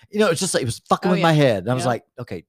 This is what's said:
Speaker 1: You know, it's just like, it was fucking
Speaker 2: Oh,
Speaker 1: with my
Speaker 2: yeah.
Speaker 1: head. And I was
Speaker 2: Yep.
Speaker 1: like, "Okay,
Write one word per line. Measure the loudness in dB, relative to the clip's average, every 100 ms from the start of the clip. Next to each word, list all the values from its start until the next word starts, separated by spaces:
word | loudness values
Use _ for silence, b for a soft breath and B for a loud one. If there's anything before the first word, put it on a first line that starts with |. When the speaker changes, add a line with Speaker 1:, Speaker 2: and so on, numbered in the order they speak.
| b
Speaker 1:
You | -2
know, | 0
it's | 0
just | -2
like, | -2
it | -4
was | -6
fucking | -2 -2 0
Speaker 2:
Oh, |
Speaker 1:
with | 2
my | 4
Speaker 2:
yeah. |
Speaker 1:
head. | 4 4 2
And | -2
I |
was | -2 -2
Speaker 2:
Yep. |
Speaker 1:
like, | -4 -8 -18
"Okay, | -14 -14